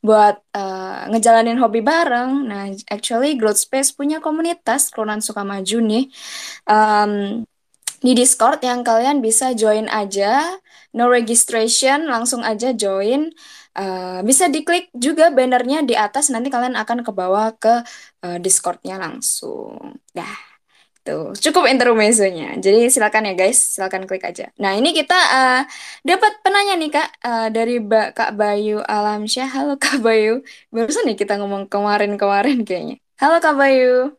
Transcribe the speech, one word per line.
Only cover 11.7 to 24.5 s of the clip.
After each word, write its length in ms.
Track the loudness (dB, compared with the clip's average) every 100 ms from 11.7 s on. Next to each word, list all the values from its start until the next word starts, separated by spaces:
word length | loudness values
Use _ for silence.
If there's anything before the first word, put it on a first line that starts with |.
| 2 2 2 0
langsung 320 | -2 -2 -4 -4
aja 240 | -2 -2 -2
join. 560 | -2 -2 0 0 -2 -8 -20 -20 _
Eh, 460 | -10 -6 -6 -8 -6 0
bisa 180 | 2 2
diklik 400 | -2 -2 -2 -4
juga 380 | -6 -4 4 4
bannernya 480 | 4 2 0 0 -2 0
di 80 | 0
atas, 300 | 0 -2 -2
nanti 220 | -2 -4
kalian 240 | -2 -4 -4
akan 220 | -4 -6 -6
kebawa 500 | -6 -2 0 -2 0
ke, 220 | 0 0 -2 -20 -20 _ -10
eh, 120 | -6
Discordnya 560 | 0 0 0 -6 -10 -10
langsung. 960 | -10 -8 -6 -6 -8 -12 -14 -16 -18 -20 _
Dah, 160 | -12 -12 -14 -20 _ _ _ _ _ -8
tuh, 260 | -8 -8
cukup 320 | -2 2 4 4
intermezzonya. 840 | 4 4 4 4 4 2 -2 -8 -2
Jadi 240 | 4 6 6
silakan 380 | 2 2 2 -2
ya 20 | 0
guys, 200 | 2 2 -2
silakan 300 | -4 -6 -6 -8
klik 160 | -8 -8
aja. 240 | -12 -16